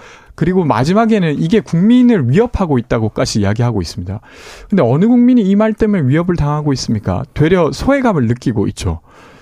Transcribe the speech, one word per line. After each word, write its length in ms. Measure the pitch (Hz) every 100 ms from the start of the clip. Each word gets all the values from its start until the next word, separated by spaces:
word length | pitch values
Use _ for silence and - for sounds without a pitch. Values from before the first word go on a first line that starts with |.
| - - - -
그리고 280 | 170 185 156
마지막에는 760 | 110 143 202 226 214 165 143
이게 200 | 165 214
국민을 680 | - 170 208 247 240 214 120
위협하고 480 | 160 240 - 180 131
있다고까지 640 | - 120 110 - 131 -
이야기하고 420 | 98 107 120 107
있습니다. 380 | 85 - 90 101 - - - - -
근데 140 | 196
어느 240 | 117 139 220
국민이 340 | 247 240 247
이 140 | 190 202
말 180 | 220
때문에 340 | 214 220 202 127
위협을 280 | 151 175 165
당하고 380 | 147 151 147
있습니까? 500 | 131 - 110 - 92 -
되려 380 | - 156 185 151
소외감을 560 | 139 - 277 254 170 113
느끼고 400 | 123 151 123 98
있죠. 320 | - 98 80 _ - - -